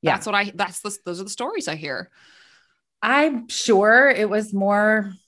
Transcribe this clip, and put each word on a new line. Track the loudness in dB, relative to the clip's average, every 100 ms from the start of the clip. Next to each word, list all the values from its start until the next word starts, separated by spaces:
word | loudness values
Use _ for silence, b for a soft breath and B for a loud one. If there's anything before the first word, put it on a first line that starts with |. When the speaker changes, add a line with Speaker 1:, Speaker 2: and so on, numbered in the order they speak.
Speaker 1:
Yeah. | 0
Speaker 2:
That's | -2 0
what | -2
I, | -2 -4
that's | -6 -4
the, | -12 -12 -10
those | -10
are |
the | -10
stories | -8 -8 -6 -8
I | -8
hear. | -8 -10 -12 b b b b b b b _ _
Speaker 1:
I'm | 0 2 2 -2 -8
sure | -8 2 4 6 6 6
it | 4 0
was | 0 -2
more | -2 2 2 2 2 -2 -10